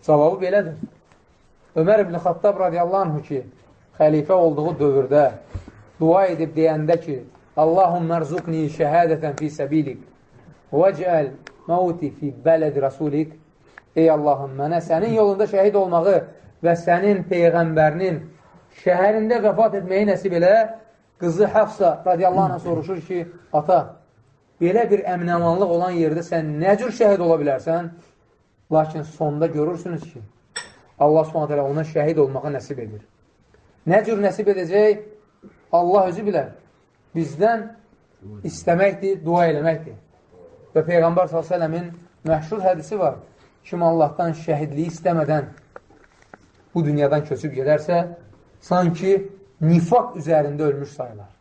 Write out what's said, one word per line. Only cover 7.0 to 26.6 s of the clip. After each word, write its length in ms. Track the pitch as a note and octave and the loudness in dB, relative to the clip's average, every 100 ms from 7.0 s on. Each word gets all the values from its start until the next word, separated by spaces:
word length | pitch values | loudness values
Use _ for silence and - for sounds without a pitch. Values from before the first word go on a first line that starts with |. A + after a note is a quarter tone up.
ki, 160 | D#3 C3+ A#2 _ _ - | -2 -10 -12 _ _ 0
Allahümmə 640 | D#3 F3 F#3 F3 E3 E3+ | 2 4 2 0 -2 -4
rzuqni 440 | D3+ E3+ E3 D#3+ D3+ D3+ | -4 -8 -6 -4 -4 -2
şəhədətən 640 | D3+ E3 E3+ D#3 D#3 C#3 | 0 2 2 0 -4 -6
fi 100 | D3+ | -8
səbilik, 520 | D3 C#3 D#3 C3+ B2 - _ _ - - - _ | -6 -2 -2 -2 -8 -18 _ _ -20 -20 -20 _
vəcəl 600 | C#3 F#3 D#3 F3+ E3 C#3 C#3 - _ - | 2 2 0 0 0 0 -8 -20 _ -4
mauti 440 | F3 F3+ E3+ D3 | 0 0 -2 -8
fi 220 | - D3 A#2 D#3+ | -6 -10 -2 2
bələd 360 | D#3+ D#3 C#3 | 2 2 0
rasulik, 480 | C#3 - D3+ D3 D#3 - _ _ _ - _ - | -4 -2 -4 -2 -4 -8 _ _ _ -20 _ 2
"Ey 140 | D#3+ | 4
Allahım, 440 | D3+ D3 C#3 C#3 C3+ | 4 2 0 -4 -6
mənə 220 | C#3+ E3+ | -2 -4
sənin 320 | E3 E3 A3 | 0 -2 0
yolunda 320 | A3 G#3 G3 G#3 | 2 2 2 0
şəhid 280 | G3 G3+ G3+ | 2 4 4
olmağı 420 | F#3+ E3+ F3+ F3+ - - - _ | 2 2 4 2 0 -18 -20 _
və 100 | E3 E3+ F3+ | 0 0 2
sənin 380 | F3 G3+ G3 E3+ | 2 2 0 0
peyğəmbərinin 880 | F3+ E3+ E3+ E3 D#3+ D#3 D#3 F#3+ D#3+ - - _ _ _ - | 2 4 4 2 4 2 2 -2 -4 -8 -20 _ _ _ -4
şəhərində 580 | - F3+ G3 G#3+ A3 A#3+ | 0 2 2 2 0 2
vəfat 360 | G#3 E3 E3+ G3 | 2 2 0 0
etməyi 280 | F3+ F#3+ G#3 | -2 0 0
nəsib 220 | F#3+ G3 E3+ | 2 0 2
elə." 160 | F3+ A3 A3 - - _ _ _ | 4 4 2 -6 -18 _ _ _
Qızı 260 | F3 E3 G#3 | -4 0 2
Hafsa 580 | A3 G#3+ - F3+ D3+ F#3 | 2 0 2 0 2 -2
radiyallahu 400 | F3 F#3 F#3 F#3+ | 2 2 2 0
anh'a 140 | F3 | -2
soruşur 420 | F3 D#3+ D3 F#3 | -4 -6 -4 -8
ki, 260 | - F3+ E3+ - _ | -6 -8 -8 -14 _
"Ata, 420 | - - F3 - - _ _ _ _ _ _ | -2 2 2 2 -14 _ _ _ _ _ _
belə 280 | E3+ G3+ G#3 | 0 2 2
bir 100 | G3+ | 0
əmin-amanlıq 680 | F#3 F3+ F3 E3+ E3+ F3 G3 E3+ | 0 -4 -2 0 0 0 0 0
olan 140 | F#3 | 0
yerdə 320 | F3 D#3+ D#3+ E3 | 0 0 -2 -4
sən 280 | E3+ D#3 | -4 -4
nə 180 | D3+ | -2